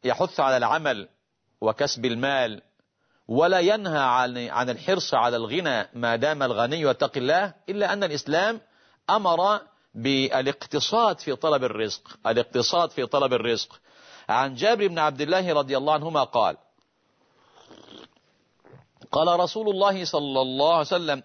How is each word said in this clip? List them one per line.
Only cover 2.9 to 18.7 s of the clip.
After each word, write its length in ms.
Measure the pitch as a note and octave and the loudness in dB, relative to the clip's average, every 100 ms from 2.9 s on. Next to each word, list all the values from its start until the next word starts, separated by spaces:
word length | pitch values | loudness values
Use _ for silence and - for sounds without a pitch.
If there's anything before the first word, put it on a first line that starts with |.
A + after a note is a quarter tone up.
| _ _ _ - | _ _ _ -4
ولا 320 | A#2+ F3 F#3 | 2 4 4
ينهى 400 | F3 G#3+ F#3+ D3+ | 4 2 0 0
عن، 380 | C3 B2 B2 B2 | 2 2 0 -4
عن 320 | A#2+ A#2+ B2+ | -4 -2 -2
الحرص 440 | A#2+ - F#3+ - | -4 -2 -2 0
على 240 | B2+ A#2+ A#2 | 0 2 0
الغنى 520 | A2 D#3 E3 A#2 G2 | -2 -4 -2 -2 -4
ما 220 | A#2+ A#2 A#2 | -4 -2 0
دام 280 | D3 D3+ | 0 0
الغني 380 | C3 G#2+ A#2+ E3 | -2 0 -2 0
يتقي 380 | C#3+ B2 C3+ C#3 | 0 0 -2 -2
الله، 340 | B2+ E3+ G3 - - | 0 0 0 -8 -10
إلا 240 | G3+ G3 | -4 -2
أن 100 | G3+ | -2
الإسلام 580 | F#3 D3 C#3+ D#3+ G#3 A3+ - _ _ _ - | -4 -4 -2 0 0 -4 -12 _ _ _ -2
أمر 500 | G#3+ F#3 E3 G3 G#3 - _ _ - | 0 2 2 2 0 -4 _ _ -6
بالاقتصاد 1200 | B2+ C3+ C3 C3 C3 C#3 - D3 - A3 A3 E3+ | -2 0 0 0 -2 -6 -6 -4 0 2 2 0
في 160 | - B2+ | -6 -4
طلب 280 | D#3+ C#3+ | 0 0
الرزق، 380 | B2+ G#2+ G#2+ - - - A2+ | 0 -2 -6 -6 -16 -6 0
الاقتصاد 640 | A#2 A#2 B2 - F3 E3 | 0 0 -2 0 0 0
في 160 | - A#2+ | -2 -2
طلب 280 | C#3+ C3+ | 0 2
الرزق. 460 | B2 A#2 A2+ - - _ - - - - | 0 0 -4 -6 -16 _ -20 -20 -16 -2
عن 260 | A#2+ C3+ B2+ | -2 -2 0
جابر 320 | G3+ A#3 G3 | 0 2 0
بن 120 | E3 | 2
عبد 220 | D3+ C3+ | 0 0
الله 320 | D3 F#3 F3+ | 0 0 2
رضي 240 | D3 C3+ C3+ | 0 0 -2
الله 160 | C#3+ | 0
عنهما 300 | D3+ D#3 D3+ | 0 0 -2
قال: 340 | B2 A#2+ G2 D2+ _ _ _ _ _ _ _ _ _ _ - - - B1 - _ _ _ _ _ - | 0 2 0 -2 _ _ _ _ _ _ _ _ _ _ -20 -20 -20 -20 -20 _ _ _ _ _ -20